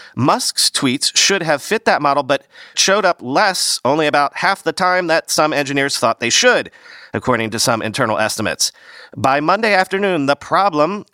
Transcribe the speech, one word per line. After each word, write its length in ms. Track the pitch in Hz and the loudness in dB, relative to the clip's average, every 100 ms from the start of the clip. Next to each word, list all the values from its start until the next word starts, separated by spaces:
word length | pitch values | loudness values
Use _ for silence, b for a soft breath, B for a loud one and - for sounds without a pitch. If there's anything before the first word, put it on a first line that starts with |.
| B | B
Musk's 560 | - 139 226 - - - | -2 0 0 -2 -2 -2
tweets 460 | - 135 135 - - | 0 -2 0 -2 0
should 260 | - 196 | 0 0
have 180 | 160 143 | 0 -2
fit 260 | - 220 233 | -2 -2 0
that 140 | 156 | 2
model, 220 | 147 139 | 2 0
but 240 | 131 139 - B B - | 0 -4 -4 B B -2
showed 280 | - 202 | 0 2
up 160 | 190 - | 2 0
less, 600 | 123 151 202 - - - | -2 0 0 0 -4 -2
only 220 | 123 151 147 | 0 2 2
about 300 | 147 143 - | 2 0 0
half 260 | 180 196 | -2 -2
the 100 | 170 | -4
time 360 | - 180 180 175 | -2 0 0 0
that 200 | 160 - | -2 0
some 240 | - 156 | 0 0
engineers 460 | 143 139 139 139 - | 0 -2 -2 -2 0
thought 220 | 117 113 | -2 0
they 100 | 117 | 0
should, 400 | - 247 196 104 B B B B | 2 4 2 -2 B B B B
according 380 | 110 127 117 110 | -4 0 0 -2
to 80 | 110 | -2
some 240 | - 110 | 0 0
internal 340 | 110 104 113 98 | -2 -2 -2 0
estimates. 540 | 107 - 98 - - B B B B - | -2 -2 -4 -2 -6 B B B B -2
By 240 | 131 143 | 0 2
Monday 340 | 156 202 226 | 2 0 2
afternoon, 520 | 190 185 190 202 170 139 | 0 0 -2 0 0 0
the 100 | 147 | -2
problem 680 | - 165 196 151 156 208 - | 0 0 2 2 0 -2 -8